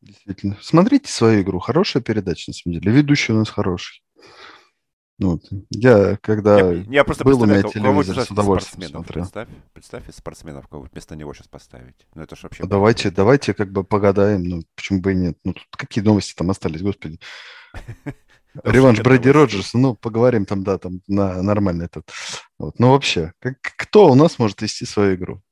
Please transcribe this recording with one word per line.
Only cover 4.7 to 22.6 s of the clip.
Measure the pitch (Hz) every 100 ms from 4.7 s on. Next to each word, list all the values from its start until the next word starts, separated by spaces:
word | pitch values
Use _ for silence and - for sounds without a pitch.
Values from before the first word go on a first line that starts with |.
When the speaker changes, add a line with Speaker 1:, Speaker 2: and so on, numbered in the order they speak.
| _ _ _ _ _
Speaker 1:
Вот. | 98 82 _ 98 -
Я, | 101 123 110 95 98
когда | - 107 104 104 92
Speaker 2:
Я, | 87 101
я | 139
просто | 143 156
Speaker 1:
был | 139 135
у | 110
меня |
Speaker 2:
представляю, | 101
кого-, | 101
кого | 107 104 98
Speaker 1:
телевизор, | 92 95
Speaker 2:
сейчас | 120
Speaker 1:
с |
удовольствием | 101 101 92 - -
Speaker 2:
спортсменов | 87 73 87
Speaker 1:
смотрел. | 78
Speaker 2:
представь, | 87 - 117 - _
представь, | - - 120 -
из | -
спортсменов | - 78 80 69 67
кого-то | 78 69
вместо | - - 78
него | 73
щас | 69 -
поставить. | 73 _ - 62 _ _
Ну, | -
это | 78 -
ж |
вообще | - -
Speaker 1:
А | 90
давайте, | 98 104 117 104
давайте | 87 98 139 -
как | 101 98
бы | 98
погадаем, | 92 104 101 98 101 104
ну, | 90 87 82 -
почему | - 98
бы | 92
и | 95
нет. | 90 78
Ну, | 98
тут | 87 _ -
какие | - -
новости | 104 104 - -
там | 85
остались, | 95 92 78
господи. | 98 95 78 82 - - - - -
Speaker 2:
<laughs> | - - - - - _ _ _ -
Speaker 1:
Реванш | - 110 131 110
Speaker 2:
Вообще |
Speaker 1:
Брэди | 117 131 120
Speaker 2:
новости. | 143 139 104
Speaker 1:
Роджерса, | 95 117
ну, | 135
поговорим | 117 117 110 123 120 98
там, | 101
да, | 95 95
там, | 92 90 _
на, | 98 98 92
нормально | 95 104 101 87
этот. | 85 - - - - - -
Вот. | _